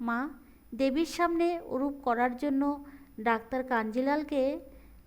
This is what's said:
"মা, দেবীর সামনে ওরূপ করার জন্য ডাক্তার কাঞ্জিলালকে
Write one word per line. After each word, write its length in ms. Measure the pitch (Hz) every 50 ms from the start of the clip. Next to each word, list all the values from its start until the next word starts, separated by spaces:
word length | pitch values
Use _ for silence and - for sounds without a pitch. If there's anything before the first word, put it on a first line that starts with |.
"মা, 280 | 240 240 233 240 269 311 - - - - - - - - 247
দেবীর 320 | 226 269 269 262 311 330
সামনে 540 | 320 - - 349 339 339 330 339 339 349 339 -
ওরূপ 280 | - - 262 277 285 285 277 -
করার 340 | 254 233 233 247 254 247
জন্য 480 | 247 294 294 269 269 285 285 285 285 285 - - - - - - -
ডাক্তার 440 | 214 233 226 220 220 - 262 254 254
কাঞ্জিলালকে 960 | 254 254 226 220 220 214 254 262 277 294 302 302 294 294 269 262 277 302 330 - - - - - - - - -